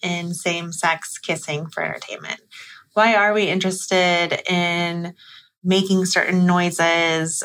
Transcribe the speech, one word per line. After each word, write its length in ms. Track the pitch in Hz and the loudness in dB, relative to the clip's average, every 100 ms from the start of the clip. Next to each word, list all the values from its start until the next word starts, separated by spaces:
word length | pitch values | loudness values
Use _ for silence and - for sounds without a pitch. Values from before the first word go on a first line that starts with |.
in 320 | 180 175 175 | -6 -6 -6
same-sex 840 | 175 175 170 170 165 170 160 - - | -6 -4 -4 -6 -4 -2 -2 -6 -12
kissing 500 | - 160 - 147 160 | -6 -6 -4 -6 -6
for 120 | - | -6
entertainment? 600 | - - - - - - _ - - - _ | -6 -8 -12 -14 -12 -12 _ -20 -20 -20 _
Why 200 | 214 220 | 2 4
are 180 | 214 208 | 4 4
we 120 | 214 | 2
interested 960 | 185 185 185 185 - 185 180 175 170 - - | 0 0 -2 -4 0 2 4 2 0 -2 0
in 640 | 180 175 170 170 170 170 - - - _ _ | 0 0 0 -2 -4 -8 -12 -20 -20 _ _
making 440 | 180 190 190 185 185 | 2 2 4 2 4
certain 380 | 175 - 180 | 2 2 2
noises 1000 | 180 180 175 175 165 170 165 160 160 - | 4 4 2 2 2 4 2 0 -2 -4